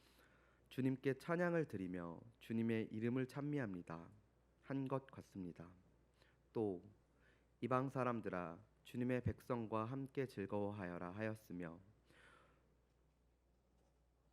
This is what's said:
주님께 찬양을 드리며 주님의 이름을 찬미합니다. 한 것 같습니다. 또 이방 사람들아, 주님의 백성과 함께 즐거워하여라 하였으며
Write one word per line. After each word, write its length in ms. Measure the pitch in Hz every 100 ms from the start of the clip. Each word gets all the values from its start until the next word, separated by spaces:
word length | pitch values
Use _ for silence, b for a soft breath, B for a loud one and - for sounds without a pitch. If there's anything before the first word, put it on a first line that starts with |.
| b b b b b b _
주님께 480 | - 131 131 139 127
찬양을 480 | - 170 175 170 143
드리며 540 | 98 92 90 85 82 117 -
주님의 480 | - 113 113 113 107
이름을 340 | 110 120 127 127
찬미합니다. 840 | 143 143 147 113 90 85 82 87 104 - _ _ _
한 260 | - 139 135
것 200 | 131 -
같습니다. 600 | - - 98 90 - 82 90 - - - b b b _
또 300 | 120 107 90 101 - _ b b b b _
이방 280 | 113 127 135
사람들아, 720 | 131 123 117 104 90 87 85 104 -
주님의 380 | - 120 123 127
백성과 640 | - - - 120 110 110 110
함께 420 | 135 135 - 131
즐거워하여라 880 | - 98 104 101 104 90 87 87 98
하였으며 640 | 110 107 - 90 85 85 98 - B B B B B B B _ _ _ _ _ _ _ _ _ _ _ _ _ _ _ _